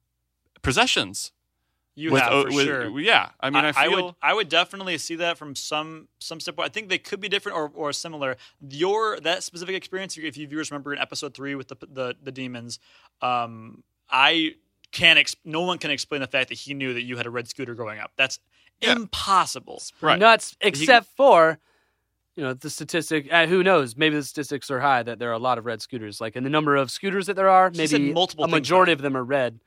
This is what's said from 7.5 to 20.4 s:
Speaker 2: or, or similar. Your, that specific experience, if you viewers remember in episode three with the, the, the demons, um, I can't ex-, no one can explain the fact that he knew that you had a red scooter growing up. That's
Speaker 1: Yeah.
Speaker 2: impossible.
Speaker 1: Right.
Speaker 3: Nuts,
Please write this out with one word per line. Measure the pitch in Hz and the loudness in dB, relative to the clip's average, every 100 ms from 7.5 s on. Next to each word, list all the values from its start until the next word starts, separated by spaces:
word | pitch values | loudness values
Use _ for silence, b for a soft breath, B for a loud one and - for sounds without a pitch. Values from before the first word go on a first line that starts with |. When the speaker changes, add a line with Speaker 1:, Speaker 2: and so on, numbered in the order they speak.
| 175 | -6
Speaker 2:
or, | 147 | -6
or | 165 147 | -6 -6
similar. | - 170 151 135 123 b b 139 | -6 -10 -8 -8 -8 b b -12
Your, | 139 190 214 220 202 | -4 0 0 -2 -4
that | 151 185 | -4 -4
specific | - 170 180 185 | -6 -12 -8 -10
experience, | - 185 190 156 | -8 -10 -10 -10
if | 156 131 | -12 -12
you | 143 | -10
viewers | 151 151 | -8 -8
remember | 147 143 | -10 -8
in | 143 | -8
episode | 135 131 143 | -6 -8 -10
three | 127 139 | -10 -10
with | 139 - | -10 -12
the, | 127 - | -18 -16
the, | 135 123 123 | -10 -8 -8
the | 139 | -12
demons, | 131 127 120 120 117 b b b - | -12 -10 -12 -14 -16 b b b -6
um, | 127 123 117 113 113 - _ _ - | -2 -2 -4 -10 -20 -20 _ _ -2
I | 131 143 165 156 - _ _ - | 4 4 4 0 -6 _ _ -14
can't | - 170 156 | 4 6 6
ex-, | 147 - | 4 -2
no | 175 156 | -6 -4
one | 180 165 | -2 -2
can | 156 | -4
explain | 139 - 147 | -6 -6 -6
the | 131 | -4
fact | 135 127 | -4 -4
that | 117 | -8
he | 135 | -10
knew | 139 131 | -8 -6
that | 120 | -6
you | 123 120 | -6 -8
had | 120 | -6
a | |
red | 120 117 | -8 -10
scooter | - 120 | -10 -10
growing | 117 110 107 | -10 -10 -12
up. | - - | -8 -2
That's | 131 - _ _ _ - | -2 -2 _ _ _ -4
Speaker 1:
Yeah. | - | 0
Speaker 2:
impossible. | 240 208 - - 190 151 127 - - - - | 0 -2 -6 2 2 2 -4 -12 -16 -16 -2
Speaker 1:
Right. | 156 180 | 2 6
Speaker 3:
Nuts, | 220 220 | 6 6